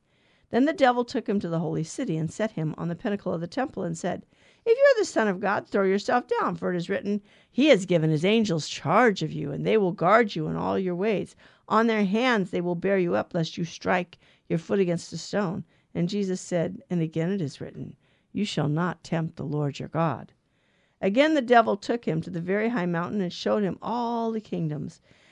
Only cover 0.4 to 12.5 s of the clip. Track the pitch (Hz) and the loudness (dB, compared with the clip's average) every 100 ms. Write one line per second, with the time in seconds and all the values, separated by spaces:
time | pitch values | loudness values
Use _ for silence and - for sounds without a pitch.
0.4 | _ 220 285 294 269 247 240 247 214 202 | _ 2 2 4 4 4 0 -4 -2 -2
1.4 | 190 165 156 160 156 - 269 160 156 - | 0 -2 -2 -2 -4 -6 -4 -2 -4 -2
2.4 | 220 - 160 - 165 170 220 202 - 180 | -4 -2 -4 -4 -6 -6 -4 -4 -4 -4
3.4 | 170 - 262 - 175 165 180 185 - _ | -6 -6 -6 -6 -6 -4 -6 -6 -10 _
4.4 | _ _ - 466 554 480 370 - 214 180 | _ _ 0 6 6 6 2 2 2 2
5.4 | 208 214 - 208 196 196 202 247 247 466 | 0 -2 0 0 2 2 2 0 0 0
6.4 | 330 170 185 180 180 196 196 202 - _ | 0 -2 -2 -2 -2 -4 -2 -4 -6 _
7.4 | _ - 302 226 190 175 160 156 175 226 | _ 2 6 6 6 2 4 2 4 2
8.4 | 214 165 - - 139 185 247 185 156 156 | 2 0 -4 -6 0 4 4 2 -4 -4
9.4 | 147 151 156 220 190 - 165 220 226 175 | -6 -4 0 2 2 0 4 4 4 -2
10.4 | 156 165 180 196 185 175 208 196 165 - | -4 -4 -2 -2 -2 -2 -2 -2 -4 -12
11.4 | - _ - 214 233 220 202 214 254 226 | -20 _ 0 2 4 2 2 2 2 2
12.4 | 175 | 0